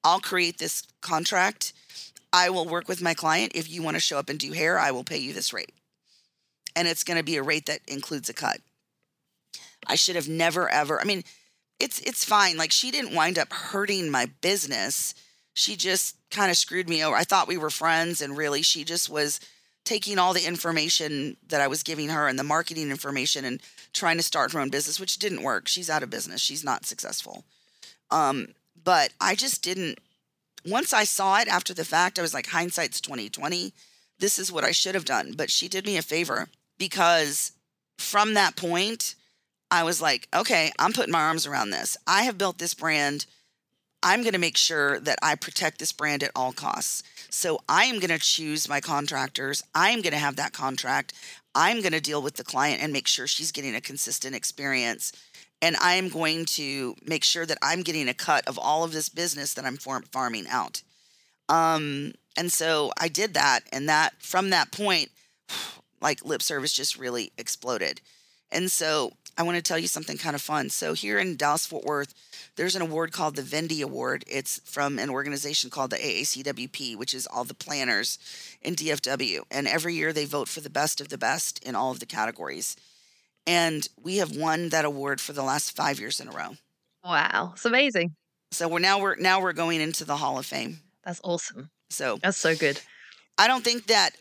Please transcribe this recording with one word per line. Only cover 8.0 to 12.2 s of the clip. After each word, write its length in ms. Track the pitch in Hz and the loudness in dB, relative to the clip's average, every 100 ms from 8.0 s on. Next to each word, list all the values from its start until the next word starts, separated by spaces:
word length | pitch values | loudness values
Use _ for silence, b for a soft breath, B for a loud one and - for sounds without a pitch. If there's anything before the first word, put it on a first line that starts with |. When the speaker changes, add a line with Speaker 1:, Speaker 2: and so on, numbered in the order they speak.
| - 151 117 | -6 -6 -6
Speaker 1:
a 40 | |
cut." 280 | - 143 - _ _ _ _ _ _ _ _ _ B B B - | -4 -2 -4 _ _ _ _ _ _ _ _ _ B B B -2
I 100 | 160 | 2
should 200 | - 175 | 2 2
have 140 | 143 | -2
never, 400 | 160 165 170 175 | 2 2 2 2
ever, 320 | 147 147 156 | 2 2 0
I 20 | |
mean, 220 | 208 190 - b b b b _ | 0 -2 -4 b b b b _
it's, 200 | 262 - | -2 -2
it's 260 | - 247 | -4 -2